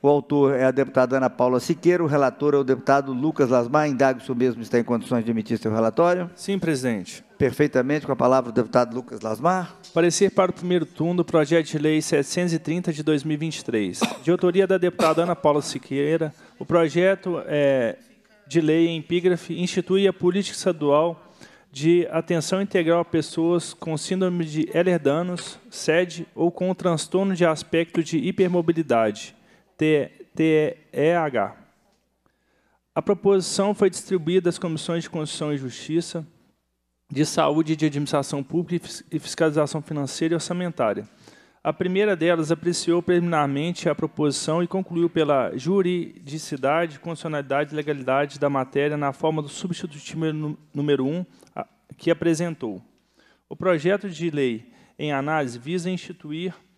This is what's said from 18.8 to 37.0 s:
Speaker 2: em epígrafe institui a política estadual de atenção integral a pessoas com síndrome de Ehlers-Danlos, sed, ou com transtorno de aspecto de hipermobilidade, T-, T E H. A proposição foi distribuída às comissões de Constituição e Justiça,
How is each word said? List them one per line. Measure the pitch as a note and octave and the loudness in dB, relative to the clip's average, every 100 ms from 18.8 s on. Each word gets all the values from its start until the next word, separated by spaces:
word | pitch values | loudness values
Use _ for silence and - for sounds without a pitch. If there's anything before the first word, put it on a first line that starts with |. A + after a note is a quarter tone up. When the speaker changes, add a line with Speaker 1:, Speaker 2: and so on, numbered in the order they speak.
| E3 | 2
Speaker 2:
em | E3 | 0
epígrafe | D3+ F3 F3+ F3 - E3 | -2 0 2 0 -4 -4
institui | F3+ - F3 F#3+ G3 | -2 -2 0 2 2
a | |
política | F#3 F3+ F#3 F#3+ | 2 0 0 -2
estadual | - - E3 D3 D3 E3 E3 - _ - - _ | -4 -2 0 2 4 2 -2 -16 _ -20 -20 _
de | C3 D3+ F3 E3+ | -2 2 4 2
atenção | D#3+ D#3+ E3+ D3+ F#3+ | -2 -2 -2 0 -2
integral | G3 G3 E3 E3+ | 0 0 2 2
a | E3+ | 2
pessoas | E3 D3+ - E3 F3 - | -2 -2 -2 0 0 -2
com | - - D#3 | -12 -8 -8
síndrome | - F#3 F#3 F3 | -4 -2 -2 -2
de | E3 D3+ D#3 | -4 -2 -2
Ehlers-Danlos, | D#3+ F3+ F3 C#3 D3+ F3 F3 - - - | 2 2 2 2 0 -2 -6 -10 -16 -18
sed, | - - D#3+ F3+ D#3+ E3 | -10 0 2 0 -4 -14
ou | - E3 | -2 -2
com | F3 F#3 | 0 -4
transtorno | F3+ F#3 D#3+ - F3+ G3 | -2 -2 -2 0 0 0
de | F#3 E3+ | 2 2
aspecto | D#3 - D#3+ E3 - | 2 -2 -2 0 -2
de | D#3+ E3 | 0 0
hipermobilidade, | C#3+ F#3+ F3+ F3 E3+ E3 D#3 A#2+ A2 G#2 - _ _ _ _ _ | -2 0 2 2 2 0 2 2 2 -2 -12 _ _ _ _ _
T-, | D#3 D3+ C3 _ - - | 2 2 0 _ -20 0
T | D#3+ D#3 D3+ - _ | 4 4 2 -4 _
E | B2 D3 | 0 2
H. | F3 D#3 B2 G2+ - - _ _ _ _ _ _ _ _ _ _ _ _ | 2 0 0 -2 -6 -20 _ _ _ _ _ _ _ _ _ _ _ _
A | - | -6
proposição | - G3 G3 G3 F3+ - G3 | -2 0 4 2 2 0 0
foi | G3+ G3 | 2 0
distribuída | - - F#3 D#3 F3+ F3 | 0 -4 -2 2 2 2
às | E3 | -4
comissões | F3 D#3 - E3+ | -4 -6 -4 -4
de | D#3+ | -4
Constituição | E3 D#3 - D3+ | -6 -8 -6 -4
e | C#3+ | -4
Justiça, | C3 - - D#3+ E3 E3+ D3+ _ _ _ _ _ _ _ | -6 -12 -4 -4 -4 -10 -12 _ _ _ _ _ _ _